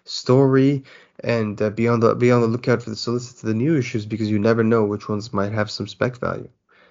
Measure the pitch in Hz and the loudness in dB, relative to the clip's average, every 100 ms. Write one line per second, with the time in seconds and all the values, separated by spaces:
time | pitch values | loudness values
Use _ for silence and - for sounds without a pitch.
0 | - - - 127 135 135 135 139 135 - | -14 -8 2 4 6 4 4 0 -6 -20
1 | _ - 117 117 107 98 107 110 113 117 | _ -12 -4 -2 -2 -2 -2 0 0 4
2 | 113 110 120 123 117 120 131 120 110 107 | 2 4 4 4 2 0 0 0 -2 -8
3 | - 120 123 - 110 110 139 160 120 110 | -4 -6 -6 -10 -4 -2 0 0 -2 -6
4 | 107 110 107 107 110 113 113 117 104 104 | -6 -4 -2 0 2 2 4 2 2 -2
5 | - 104 110 104 101 107 104 - 101 - | -4 -6 -4 -4 -4 -2 -4 -6 -10 -4
6 | 120 127 87 90 - _ _ _ _ | -4 -2 -6 -6 -12 _ _ _ _